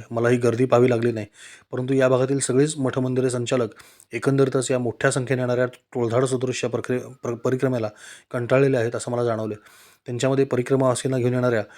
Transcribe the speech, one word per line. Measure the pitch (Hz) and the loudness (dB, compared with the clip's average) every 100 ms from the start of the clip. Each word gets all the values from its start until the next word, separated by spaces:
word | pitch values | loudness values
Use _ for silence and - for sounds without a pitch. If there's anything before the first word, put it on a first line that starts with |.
| - | -4
मला | 117 117 | 0 2
ही | 123 | 4
गर्दी | 120 113 127 | 2 2 4
पाहावी | 120 123 | 4 4
लागली | 117 120 | 2 -2
नाही, | 110 101 - - - _ | -4 -8 -14 -20 -20 _
परंतु | 127 127 | -8 -2
या | 135 127 | 2 4
भागातील | 127 131 139 | 4 2 -2
सगळीच | - 127 151 160 | 0 2 2 0
मठ | 127 131 | -4 -2
मंदिरे | 127 127 127 | -2 0 -2
संचालक | 123 120 131 113 - - _ _ | -2 -2 -2 -2 -8 -20 _ _
एकंदरीतच | 120 135 135 135 135 123 | -4 0 2 2 0 0
या | 127 | -2
मोठ्या | 120 - 139 | -2 0 0
संख्येने | 135 123 131 | 0 -2 -2
येणाऱ्या | 123 123 123 | 0 0 -2
टोळधाड | - _ 127 117 117 131 | -4 _ -4 0 0 0
सदृश्य | 127 127 120 123 | 0 -2 -4 -4
प्रक्रिये-, | 120 - 123 120 127 | -4 -4 -4 -6 -12
प्र-, | 123 113 | -8 -4
परिक्रमेला | 131 127 135 123 107 - - - _ | -2 0 0 -2 -4 -8 -20 -20 _
कंटाळलेले | 127 117 131 139 131 | -6 2 4 4 2
आहेत | 113 117 | -2 -4
असं | 127 | -6
मला | 120 | -2
जाणवले. | 120 110 110 104 - - - _ - | -2 -2 -4 -8 -14 -20 -20 _ -10
त्यांच्यामध्ये | 120 131 135 135 | -2 0 2 2
परिक्रमावासींना | 127 123 135 131 123 131 131 | 0 2 2 2 2 0 0
घेऊन | 123 | 0
येणाऱ्या | 123 123 117 104 | 2 2 0 -2